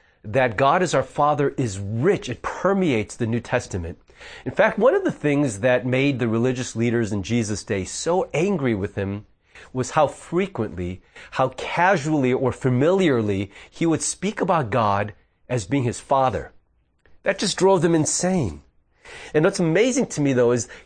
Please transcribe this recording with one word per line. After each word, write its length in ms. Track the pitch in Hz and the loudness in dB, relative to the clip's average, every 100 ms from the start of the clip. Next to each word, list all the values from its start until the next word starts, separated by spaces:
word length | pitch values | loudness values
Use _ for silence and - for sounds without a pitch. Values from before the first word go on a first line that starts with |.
| _ _ | _ _
that 320 | 107 127 127 101 | -4 0 0 2
God 260 | 135 180 | 2 4
is 120 | 175 | 2
our 80 | 147 | 0
Father 520 | - - 147 143 139 - | 0 0 2 2 0 0
is 220 | 120 95 | -4 -4
rich. 500 | 101 113 160 185 - | -6 0 0 0 -4
It 140 | 113 | -8
permeates 760 | - - 180 196 180 113 101 - | -10 -2 0 2 2 0 -2 -4
the 100 | 113 | -2
New 140 | 117 | -2
Testament. 580 | - 123 - 95 82 - _ - - - | -2 -4 -2 -6 -8 -12 _ -20 -20 -12
In 80 | - | -2
fact, 260 | - 208 208 | 2 2 4
one 160 | 233 | 4
of 100 | 392 | 4
the 80 | 370 | 0
things 480 | - 147 143 143 98 | -2 0 2 0 0
that 260 | 127 127 127 | 0 2 2
made 320 | 127 139 127 | 0 0 0
the 100 | 117 | 0
religious 460 | 113 123 127 123 | 2 0 -2 -6
leaders 380 | 113 117 117 107 | -2 0 0 0
in 100 | 104 | -4
Jesus' 400 | 95 120 104 104 | -2 -2 -2 -4
day 220 | - 98 | -4 -4
so 440 | 92 - 160 185 - | -4 -6 -2 -2 -2
angry 400 | 151 190 185 135 | -2 -2 0 -2
with 220 | 104 98 - | -2 -4 -6
him 300 | 98 101 - _ _ - - | -6 -6 -10 _ _ -20 -10
was 200 | 127 123 | -8 -2
how 140 | 156 143 | 0 0
frequently, 960 | - - 170 190 - 107 87 90 92 _ - - | -2 -4 -2 -2 -4 -6 -6 -8 -8 _ -20 -8
how 160 | - 131 | -2 -2
casually 800 | - - - 175 190 147 156 127 | -4 -6 0 2 2 0 0 2
or 200 | 123 127 | 2 0
familiarly 1000 | - 131 123 151 196 175 123 107 98 101 - - | 0 0 2 2 4 2 2 0 -2 -4 -10 -20
he 160 | - 165 | -2 0
would 160 | 151 | 0
speak 380 | - - 190 - | -2 -6 -6 -2
about 300 | 180 170 117 | 0 0 0
God 440 | 120 104 101 104 - _ _ - | 0 2 0 -2 -8 _ _ -6
as 180 | 123 92 | -6 -2
being 180 | 139 | -2
his 160 | 120 98 | -2 -4
Father. 520 | - 135 131 92 67 - _ _ _ _ _ - | -2 0 2 -2 -8 -18 _ _ _ _ _ -6
That 160 | - 196 | -4 -2
just 180 | 202 - | -4 2
drove 260 | 190 190 | 4 4
them 120 | 170 | 4
insane. 680 | 165 147 - 180 185 110 71 _ _ _ _ - - - | 2 0 -2 0 0 -2 -6 _ _ _ _ -20 -20 -2
And 120 | 151 | 2
what's 160 | 175 190 | 2 2
amazing 480 | 165 165 254 254 - | 2 2 2 0 -2
to 120 | - | 0
me, 120 | 139 | 2
though, 180 | 127 120 | 4 4
is 180 | 123 - - | 2 -2 -14